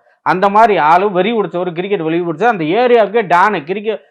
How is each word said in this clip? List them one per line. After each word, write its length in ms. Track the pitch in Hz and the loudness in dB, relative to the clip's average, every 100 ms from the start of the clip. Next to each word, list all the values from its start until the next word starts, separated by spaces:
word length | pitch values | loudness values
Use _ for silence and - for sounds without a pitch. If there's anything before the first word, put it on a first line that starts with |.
| _ _ | _ _
அந்த 280 | 143 180 202 | -4 0 2
மாதிரி 280 | 208 226 185 | 4 4 4
ஆளு 340 | 151 175 208 | 2 2 2
வெறி 220 | 180 202 | 0 0
பிடிச்சவரு, 380 | 233 175 175 180 | -2 -4 -4 -6
கிரிக்கெட் 300 | 165 190 196 | -4 -4 -4
வெறி 200 | 160 170 | -2 -4
பிடிச்சா 220 | 170 156 | -4 -2
அந்த 200 | 233 202 | -2 -2
ஏரியாவுக்கே 640 | 156 208 247 240 196 233 180 | -2 0 2 2 2 -2 0
டானு. 360 | 175 202 185 | 2 2 0
கிரிக்கெட் 380 | 143 196 208 208 _ | -6 -8 -6 -8 _